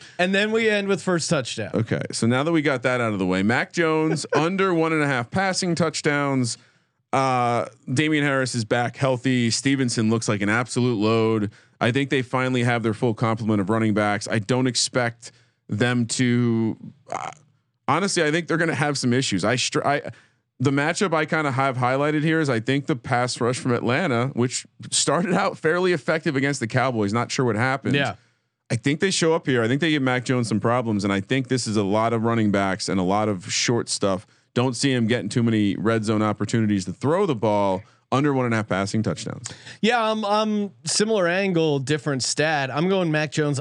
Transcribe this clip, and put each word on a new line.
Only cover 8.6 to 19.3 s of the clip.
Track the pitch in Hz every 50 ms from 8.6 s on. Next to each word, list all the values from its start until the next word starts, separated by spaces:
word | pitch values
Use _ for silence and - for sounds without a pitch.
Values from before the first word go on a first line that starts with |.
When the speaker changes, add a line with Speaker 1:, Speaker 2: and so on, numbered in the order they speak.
| 110
Speaker 2:
back | - 127 120 120 113 -
healthy. | - 139 131 131 120 - 135 127 123 120 113
Stevenson | 110 - - 135 139 135 131 120 - - 110 110
looks | 117 113 -
like | - 107 98
an | 101 101
absolute | 107 120 127 - - 127 120 127 120
load. | 98 107 110 113 113 110 113 113 110 101 101 - - _ _ _ -
I | - 117
think | 120 139 143 131
they | 156 135 123
finally | - - 127 127 127 127 123 117
have | 123 120 120
their | 107 113 107
full | - 127 123 107
complement | - 123 113 113 113 113 107 107 104
of | 98 90
running | 113 113 113 107 104
backs. | 104 104 104 101 98 -
I | - 101 113
don't | 98 - 131 127 131
expect | 131 123 - - - - 131 120 117 117 - - - _ _ _ _ _ _ _ -
them | - 104 123 123 123 123 117
to, | 110 - - 127 123 120 120 120 117 113 113 113 110 - - - 110 - _ _ -
uh, | - 50 - - - - _ _ _ _ _ _ _ _ -
honestly, | - 135 165 196 196 - 175 160
I | 147
think | 151 175 165
they're | - 165
gonna | 160 175 160 135
have | 120 151 147 143
some | - - 123 120
issues. | 127 131 -